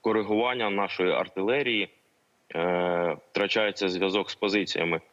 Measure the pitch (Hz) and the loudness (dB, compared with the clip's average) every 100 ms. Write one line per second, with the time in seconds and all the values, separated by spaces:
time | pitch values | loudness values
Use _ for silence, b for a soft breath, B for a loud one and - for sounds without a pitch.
0 | 113 110 101 107 120 127 110 101 98 - | 2 0 2 2 2 0 -2 0 -2 0
1 | 90 - 95 - 98 135 131 107 95 _ | 0 2 -2 -2 0 0 0 -2 -4 _
2 | _ _ _ _ _ 82 87 87 90 87 | _ _ _ _ _ -2 0 2 2 2
3 | 87 76 - 95 98 110 107 98 98 90 | 0 -2 -6 -2 0 2 0 0 -2 0
4 | 95 101 92 - 104 101 90 80 85 80 | 0 0 -4 -4 0 0 0 -2 0 -2
5 | - | -6